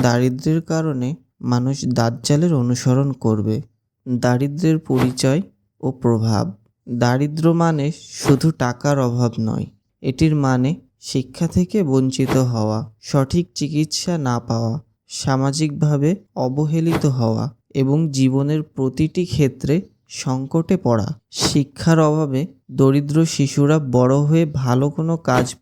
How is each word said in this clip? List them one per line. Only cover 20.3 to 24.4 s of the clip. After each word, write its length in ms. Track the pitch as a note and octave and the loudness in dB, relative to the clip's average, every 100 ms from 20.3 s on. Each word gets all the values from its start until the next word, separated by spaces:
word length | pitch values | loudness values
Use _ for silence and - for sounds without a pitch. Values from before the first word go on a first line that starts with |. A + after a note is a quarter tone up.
| C3 C3+ E3 D#3+ F#3 | -4 -2 -2 0 0
পড়া। 440 | B2 A#2 G2 - _ | 2 0 0 -6 _
শিক্ষার 680 | - C#3+ D3+ C3+ - E3+ D#3+ | -4 -2 0 -2 -2 2 4
অভাবে 460 | D#3 D#3 D3+ C3 E3+ - - | 4 2 0 -2 -4 -10 -8
দরিদ্র 560 | C3 C3+ C#3 C#3+ D3+ E3 | 2 4 4 2 2 2
শিশুরা 520 | - C#3 - C#3+ D#3 | 0 -2 2 2 2
বড় 380 | C#3 B2 B2 C#3 | 2 2 4 2
হয়ে 300 | D3 E3 | 2 2